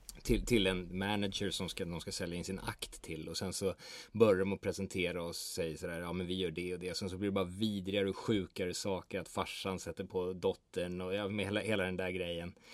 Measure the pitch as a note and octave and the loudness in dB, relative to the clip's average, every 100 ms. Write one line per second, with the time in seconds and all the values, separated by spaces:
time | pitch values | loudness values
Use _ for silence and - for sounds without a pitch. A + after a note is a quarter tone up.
0 | - - - A2 F2+ A#2 F#2+ F#2 F2 F#2 | -18 -4 2 2 6 6 6 2 -2 -2
1 | G2 G#2 G2+ G2 G2+ - F#2 - F2+ E2+ | 0 2 0 0 -2 -2 -4 -4 -4 -4
2 | - - F2+ F2 F2 F#2+ A2 - - - | -4 -4 -4 -4 -4 -4 -4 -6 -8 -10
3 | - D#2+ D#2 E2+ F#2+ E2+ G2 F2 - - | -8 -6 -6 -4 -2 0 0 0 -6 -14
4 | - G#2+ A2 F#2 F#2+ G2 G2+ - F#2+ F#2+ | -4 6 8 8 4 0 -2 -2 -2 0
5 | F2 F2 E2+ E2 - - E2 D2+ F2 E2+ | 0 0 -4 -4 -4 -2 -2 -2 -4 -4
6 | F2 F2+ F2 F#2 F2+ E2 F2+ F2+ F2+ F2 | -2 -2 0 0 0 0 -2 -4 -4 -4
7 | G2+ F#2 G2+ G2 F#2 F#2 A2 G2+ F#2 G2+ | -4 0 2 2 0 0 0 0 0 2
8 | G2 F#2+ - G#2+ F2+ - F#2 F2 G#2+ F#2 | 2 0 2 2 2 -2 -2 -2 -2 -2
9 | - F#2+ E2+ - F2+ - G2 F2+ - - | -2 -6 -4 -4 -4 -2 -2 -2 -4 -6
10 | F#2+ F#2+ F2+ F#2 F#2+ F2+ _ - F2+ F2+ | -4 -2 -2 0 0 0 _ -4 -2 -2
11 | F#2 G2 G2+ G#2 G2 G#2 G2 G#2 F#2 F#2 | -2 -2 0 0 0 0 2 2 2 0
12 | F#2 F#2 F2 E2+ E2+ - - | -2 -2 -2 -4 -6 -10 -16